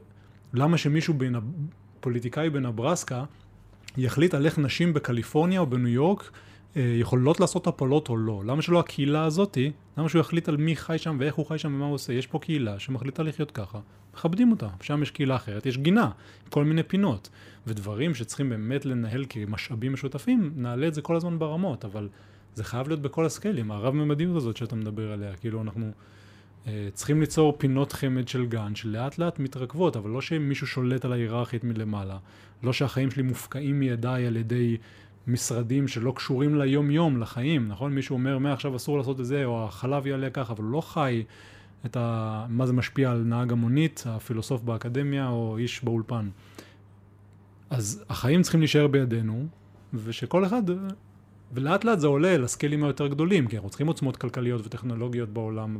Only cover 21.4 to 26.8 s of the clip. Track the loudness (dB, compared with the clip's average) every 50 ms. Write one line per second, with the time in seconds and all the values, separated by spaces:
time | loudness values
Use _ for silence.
21.4 | -2 -2 -2 -2 -2 -2 -2 -4 -6 -8 -8 -6 -8 -8 -10 -14 -20 -20 -20 -20
22.4 | -20 -14 -10 -10 -8 -6 -4 -4 -2 -2 -2 -2 -4 -2 0 0 0 0 0 -2
23.4 | -4 -2 -2 -2 -2 -4 -4 -2 0 0 2 2 2 2 2 2 0 0 0 0
24.4 | 0 -2 -2 -4 -6 -6 -4 -4 -4 -4 -4 -4 -6 -6 -6 -6 -6 -8 -8 -6
25.4 | -6 -4 -4 -4 -4 -4 -4 -6 -6 -6 -8 -12 -16 -20 -20 -20 -20 -20 -20 -20
26.4 | -20 -20 -20 -12 -10 -8 -6 -6